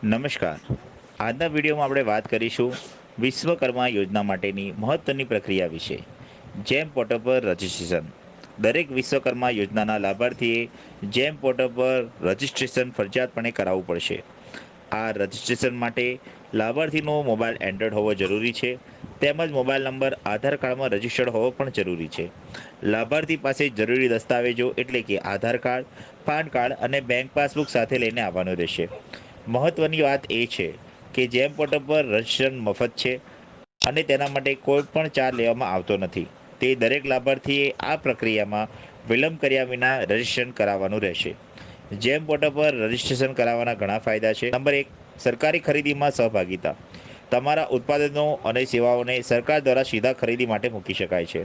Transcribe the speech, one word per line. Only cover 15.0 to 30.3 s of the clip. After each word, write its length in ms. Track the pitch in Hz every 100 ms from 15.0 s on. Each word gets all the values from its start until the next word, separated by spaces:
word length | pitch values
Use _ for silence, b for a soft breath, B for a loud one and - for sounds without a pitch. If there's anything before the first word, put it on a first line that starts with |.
| 113
રજિસ્ટ્રેશન 640 | 104 98 107 - 127 131 123
માટે 440 | 120 113 123 127 B B -
લાભાર્થીનો 680 | 110 110 127 160 156 151 151
મોબાઈલ 340 | 143 110 113 113
Android 340 | 98 95 110
હોવો 240 | 104 107
જરૂરી 400 | 101 95 104 117
છે, 220 | 113 123 123 - B - -
તેમજ 300 | 143 147 165
મોબાઈલ 320 | 143 127 135
નંબર 340 | 135 131 135 - -
આધાર 300 | 107 135 143
કાર્ડમાં 340 | 131 127 135
રજિસ્ટર્ડ 400 | 101 117 - 123
હોવો 220 | 113 120
પણ 180 | 123 135
જરૂરી 380 | 117 92 87 78
છે. 220 | - 85 - - B B B
લાભાર્થી 520 | 101 110 113 147 151 156
પાસે 320 | 135 135 147
જરૂરી 400 | 107 110 127 127
દસ્તાવેજો 640 | 113 - 123 123 120 123 -
એટલે 240 | 123 127
કે 160 | 110 98
આધાર 400 | - 98 110 120
કાર્ડ, 280 | 123 123 127 B B B -
પાન 220 | 151 160
કાર્ડ 260 | 127 123
અને 280 | 135 120 139
બેંક 280 | 123 123 131
પાસબુક 360 | - 143 147 147
સાથે 280 | 127 113 131
લઈને 240 | 117 117
આવવાનું 340 | 104 87 92 90
રહેશે. 340 | 85 - 82 - - B B B -
મહત્વની 540 | 120 147 160 156 156
વાત 300 | 147 139 -